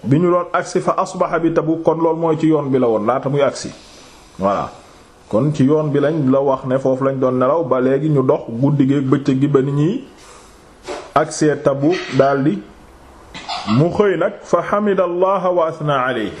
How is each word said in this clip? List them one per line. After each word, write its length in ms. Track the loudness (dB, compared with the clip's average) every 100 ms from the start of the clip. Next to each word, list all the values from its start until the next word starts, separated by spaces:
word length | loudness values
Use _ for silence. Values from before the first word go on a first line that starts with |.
Bi 140 | 2 2
ñu 100 | 4
doon 160 | 0 0
agsi 300 | -4 -2 -2
fa 140 | -2 -2
asbaha 420 | -2 -2 -2 0
bi 140 | 0
Tabuk, 280 | 0 0 0
kon 120 | 0 2
lool 160 | 0 0
mooy 200 | 0 0
ci 100 | 2
yoon 160 | 2 2
bi 80 | 2
la 100 | 2
woon, 180 | 2 0
laata 240 | -2 -2
muy 120 | 0
agsi. 300 | 0 -2 -12 -14 -20 -20 -20 -20 -20 -4
Voilà. 320 | -2 0 -4 -10 -20 -20 -20 -20 -4
Kon 240 | 0 0
ci 100 | 2
yoon 280 | 2 2 2
bi 80 | 0
lañ 300 | 0 0 2
la 120 | 2
wax 240 | 2 -2 -2
ne 120 | -2
foofu 280 | 0 0 0
lañ 140 | 0
doon 120 | 0 2
nelaw, 240 | 0 0
ba 160 | 0 0
léegi 300 | 2 0 2
ñu 120 | 0
dox 200 | 2 0 -2
guddi 360 | -2 0 2 2
gi 80 | 2
ak 80 | 0
bëccëg 340 | 0 0 0
gi 80 | 2
ba 140 | 2
ni 100 | 0
ñuy 320 | 0 0 -2 -8 -20 -20 -20 -20 -20 -20 -20 -14 -14 -4 -2
agsee 400 | -2 0 0 2
Tabuk 320 | 0 0 0 0 -4 2
daldi 440 | 2 4 0 -2 -8 -20 -20 -20 -20 -20 -20 -18 -10 -10 0 2
mu 120 | 2 2
xëy 220 | 0 2
nag, 160 | -2 -4
fa 160 | -2 -2 0
hamidallaha 800 | -2 0 0 0 0 0 0 0
wa 160 | 0 0
athna 360 | -2 -2 0
alayhi. 280 | 0 -2 -6 -4